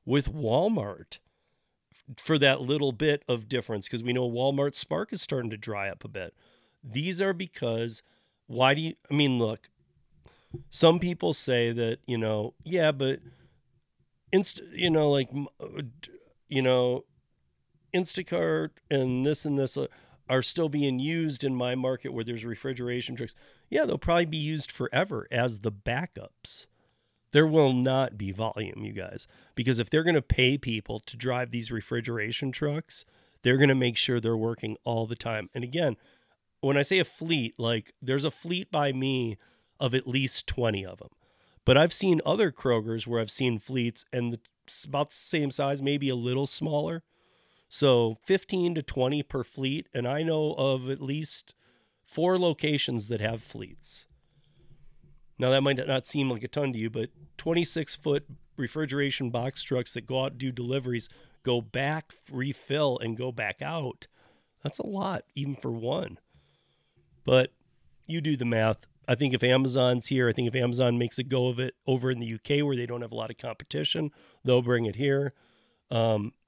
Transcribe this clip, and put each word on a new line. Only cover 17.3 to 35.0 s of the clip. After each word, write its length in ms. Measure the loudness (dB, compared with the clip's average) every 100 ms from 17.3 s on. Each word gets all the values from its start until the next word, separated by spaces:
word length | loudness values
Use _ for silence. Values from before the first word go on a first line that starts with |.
| _ _ _ _ _ _
Instacart 800 | -2 -2 -2 -2 0 0 0 -2 -8 -2
and 360 | 0 2 2 0
this 180 | 0
and 140 | 0 0
this, 180 | 0 -2
uh, 120 | -6 -8 _ _ -2
are 140 | 0
still 260 | 0 0 0
being 300 | 0 0 0
used 460 | -2 -2 -2 -2
in 100 | -2
my 200 | -2 -2
market 380 | -2 -2 -2 -6
where 120 | -6
there's 200 | -6 -6
refrigeration 720 | -8 -8 -6 -6 -4 -4 -4 -8
trucks. 180 | -10 -12 -20 _ -4
Yeah, 160 | 0
they'll 140 | 0 0
probably 280 | 2 2 2
be 100 | -2
used 340 | -2 -4 -4
forever 560 | -4 -2 0 0 -4 -4
as 300 | 0 0 -2
the 120 | -6
backups. 920 | -6 -4 -4 -4 -10 -16 _ -6 -6 -8 _ _ _ _ _ _
There 160 | 4 6
will 260 | 6 6
not 460 | 6 2 2 0 -2
be 140 | -6
volume, 520 | -4 -4 -4 -8 -8
you 80 | -10
guys, 340 | -10 -10 -10 -14 -18 _
because 240 | -4 0 0
if 120 | 2
they're 140 | 2
gonna 180 | 4 2
pay 360 | 4 4 4 2
people 420 | -2 -6 -6 -10
to 160 | -10 -8
drive 340 | -4 -2 -2
these 200 | -6 -6
refrigeration 800 | -6 -4 -4 -4 -4 -4 -4 -4
trucks, 520 | -2 -2 -4 -6 -10 -10 _ _ _
they're 140 | 4 8
gonna 180 | 8
make 220 | 8 4 2
sure 240 | 0 0
they're 160 | 0 0
working 400 | -2 -4 -8 -8
all 220 | -4 -2